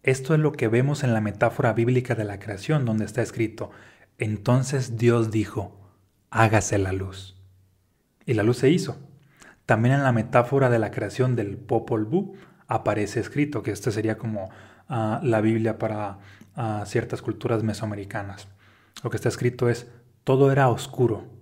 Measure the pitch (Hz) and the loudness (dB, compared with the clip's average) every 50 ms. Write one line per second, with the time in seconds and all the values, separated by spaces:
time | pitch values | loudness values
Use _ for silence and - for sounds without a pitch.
0 | _ 131 131 131 - - 160 151 151 147 143 - 127 110 110 120 127 139 147 143 | _ 2 0 0 0 2 2 2 2 2 0 0 0 2 2 2 2 2 0 0
1 | - 127 117 110 107 104 98 98 123 117 - - 127 120 107 113 117 117 127 127 | 0 0 0 0 0 -2 -2 0 0 0 0 2 0 0 2 2 2 2 2 0
2 | 120 - 113 110 107 101 98 98 - 107 104 95 - - 156 151 131 117 110 110 | 0 0 -4 -4 -4 -6 -6 -10 -10 -10 -10 -10 -4 -2 0 0 0 0 0 -2
3 | 107 101 - - 113 - - 117 113 107 - - - - - - - - - _ | -2 -4 -2 -4 -4 -4 -2 -2 -2 -2 -2 -8 -12 -12 -12 -20 -20 -20 -20 _
4 | - _ _ _ 123 107 107 101 - - 123 131 131 - 147 135 123 - 113 110 | -20 _ _ _ -4 -4 -4 -4 0 2 2 2 2 0 -2 -4 -4 -4 -4 2
5 | 117 117 117 120 113 110 104 110 101 - - 110 98 - - - - - _ _ | 4 4 4 4 2 2 0 -2 -2 -2 -4 -8 -8 -8 -12 -20 -20 -20 _ _
6 | _ _ _ _ _ _ - 113 113 107 107 107 95 - - 101 95 92 95 95 | _ _ _ _ _ _ 2 4 4 6 4 2 2 2 0 0 0 0 -2 -4
7 | 95 95 - - - - - - - _ _ _ _ _ _ _ _ _ _ _ | -6 -8 -10 -14 -18 -18 -20 -20 -20 _ _ _ _ _ _ _ _ _ _ _
8 | _ _ _ _ _ - 127 107 101 113 123 - - 131 165 180 - - - - | _ _ _ _ _ -2 0 2 2 2 2 4 4 4 4 4 2 -2 -8 -10
9 | - - - - _ _ _ _ - - - _ _ - 113 110 117 123 135 139 | -14 -20 -20 -20 _ _ _ _ -20 -20 -20 _ _ 2 2 4 4 4 4 4
10 | 143 131 120 113 107 - - 123 120 - 143 135 131 123 120 113 110 98 - - | 4 2 2 2 0 4 4 2 4 4 2 2 4 4 4 2 2 0 -4 -6
11 | 110 101 - - 127 127 123 117 104 101 - - - - 123 113 - - 123 110 | -6 -6 -2 0 0 0 2 0 -2 -4 -6 -10 -4 -2 0 0 0 0 -2 -2
12 | 107 107 135 185 208 - - - - - _ _ _ _ 113 113 - - 104 104 | 0 0 0 0 0 -2 -10 -18 -20 -20 _ _ _ _ -4 -2 0 0 0 0
13 | 104 98 - 117 101 - - 135 147 143 147 117 - - 101 92 - 127 101 110 | -2 -2 -2 -4 -4 -2 -2 -2 -2 0 -2 -6 -4 -4 -6 -4 -4 -4 -2 0
14 | 107 110 110 - - 113 107 104 95 95 - - - - - - _ _ 143 117 | -2 -2 -2 -2 -6 -8 -6 -6 -8 -10 -14 -18 -20 -20 -20 -20 _ _ -4 -4
15 | 110 107 110 - - 127 113 110 107 113 113 113 110 113 107 - 117 110 107 104 | -2 -2 -2 -2 -2 0 0 2 2 2 2 2 0 -2 -2 -2 -4 -4 -4 -4
16 | 104 98 95 95 - - - - - _ _ - 120 110 107 104 104 101 - 120 | -6 -8 -10 -12 -20 -20 -20 -20 -20 _ _ -6 -4 -4 -4 -4 -6 -2 -2 -4
17 | 120 - - 110 - - 107 - - 120 117 107 110 110 104 - - 107 104 104 | -2 -2 -8 -8 -6 -8 -8 -6 -2 -2 -2 0 0 -2 -4 -4 -6 -8 -8 -8
18 | 98 98 - 110 101 98 95 - - - - _ _ _ _ _ _ _ _ - | -10 -10 -8 -10 -8 -10 -12 -16 -18 -20 -20 _ _ _ _ _ _ _ _ -8
19 | - 123 117 110 - 120 107 - 123 123 120 - 127 120 113 - - - - - | -8 -4 -4 0 0 -2 -2 0 -2 -2 0 2 0 0 0 0 -4 -16 -20 -20
20 | _ _ _ _ _ - 131 131 139 135 135 139 135 127 113 - - - - - | _ _ _ _ _ 2 4 6 6 6 6 6 4 4 4 2 -4 -10 -2 0
21 | 127 113 107 95 - - - - | 2 2 0 -2 -8 -16 -20 -20